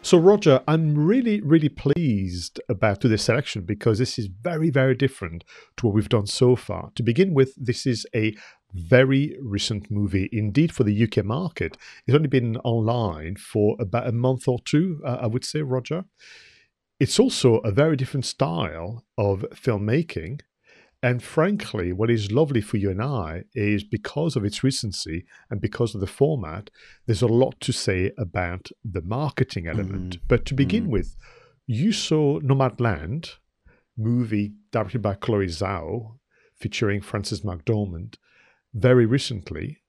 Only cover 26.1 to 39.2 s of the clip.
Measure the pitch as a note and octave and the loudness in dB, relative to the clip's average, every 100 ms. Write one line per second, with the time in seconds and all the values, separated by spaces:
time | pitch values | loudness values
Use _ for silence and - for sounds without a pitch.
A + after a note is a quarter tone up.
26.1 | - C#3+ D3+ D#2+ F2+ G#2 _ - - - | 0 0 0 -6 -10 -14 _ -20 -14 -2
27.1 | A2+ A#2+ A#2 B2+ - - B2+ - F#2 F#2 | 0 4 4 2 0 -6 -2 -2 0 -2
28.1 | - G2+ F#2 F2 F2+ - - A2+ F#2 E2 | -4 -6 -4 -4 -6 -12 -14 -8 -8 -6
29.1 | A#2 D3 - C3 - E2 E2 F#2+ F#2+ F#2 | -4 -4 -2 -4 -4 -6 -6 -4 -6 -8
30.1 | F2+ - A#2+ - C3+ F#3 G#3 A3 A2 - | -8 0 0 0 0 0 0 0 -2 -2
31.1 | - - - _ _ - A2 F#3+ G#3 - | -10 -20 -20 _ _ -6 0 0 0 0
32.1 | D#3 D3 D#3 C#3+ C3+ B2+ - A#2+ E2 D#2 | 2 2 0 0 2 2 0 -2 -2 -6
33.1 | C#3+ - - _ _ _ _ _ - A2 | -8 -10 -20 _ _ _ _ _ -4 0
34.1 | A#2+ A#2 G#2+ G#2 - _ A#2 G#2 B2 G#2 | 0 0 0 -2 -8 _ -4 -2 -2 -2
35.1 | G2 - G#2 F#2+ D#2+ G2 F#2+ D#2 A2 A2+ | -2 0 0 0 -2 -4 -4 -6 -8 -10
36.1 | A#2 _ _ _ _ - - G#2+ G2+ - | -20 _ _ _ _ -8 -2 0 0 -4
37.1 | G#2+ F#2+ G#2 G2 F2 F2+ G#2+ G#2 E2 A2 | -6 -6 -6 -6 -6 -2 -2 -2 -6 -12
38.1 | - _ _ _ _ _ G#2+ A#2+ B2+ A2+ | -16 _ _ _ _ _ 0 4 6 6
39.1 | C3+ | 2